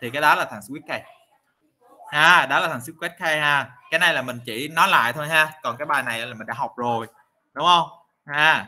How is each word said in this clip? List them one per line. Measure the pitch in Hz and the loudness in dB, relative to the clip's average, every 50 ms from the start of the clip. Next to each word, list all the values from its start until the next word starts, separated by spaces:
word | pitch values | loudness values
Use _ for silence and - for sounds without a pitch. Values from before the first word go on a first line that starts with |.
Thì | - 120 | -12 -8
cái | 120 143 | -6 0
đó | 151 151 165 | 4 4 4
là | 185 156 | 4 2
thằng | - 123 104 | -6 -6 -14
Squid | 101 - 135 156 - | -14 -14 -14 -16 -12
K. | - 139 - - - - _ _ _ _ _ _ _ _ _ _ _ _ _ _ _ _ _ - - | -10 -10 -10 -10 -14 -20 _ _ _ _ _ _ _ _ _ _ _ _ _ _ _ _ _ -18 -6
À, | 151 147 156 170 180 165 139 | 0 4 6 6 6 6 4
đó | 127 139 160 | 2 0 0
là | 180 165 | 0 -2
thằng | 151 120 | -4 -6
Squid | 120 156 160 - 170 - - - | -10 -12 -14 -10 -10 -10 -10 -6
K | |
ha. | 185 160 156 151 151 147 147 139 127 - - _ _ - | -4 -2 -2 0 0 2 0 0 -2 -4 -12 _ _ -4
Cái | 160 165 | -2 0
này | 180 170 156 | 2 2 2
là | 143 | 0
mình | 127 127 123 120 120 | -4 -6 -8 -10 -10
chỉ | 123 107 113 143 156 | -10 -8 -8 -8 -6
nói | 160 165 180 196 | 0 0 2 4
lại | 175 143 113 120 123 | 4 2 2 2 -2
thôi | 151 147 151 | -4 -6 0
ha. | 165 156 156 156 - - - | 2 2 2 2 -2 -8 -8
Còn | 127 117 120 | -8 -6 -6
cái | 151 | -4
bài | 151 147 135 127 | -2 -2 -2 -2
này | 123 113 113 117 123 | -2 -4 -6 -6 -8
là | 117 | -10
mình | 110 110 113 | -14 -12 -12
đã | 117 | -8
học | 123 135 117 - 123 | -8 -8 -8 -6 -6
rồi. | 120 120 117 113 113 - _ _ _ _ _ _ _ _ _ | -4 -2 -2 -2 -4 -8 _ _ _ _ _ _ _ _ _
Đúng | 139 156 | -2 2
không? | 175 175 170 160 151 - _ _ _ _ _ _ | 4 4 4 2 -2 -10 _ _ _ _ _ _
À, | 151 143 147 151 160 151 127 98 | -8 -2 2 4 4 4 2 -2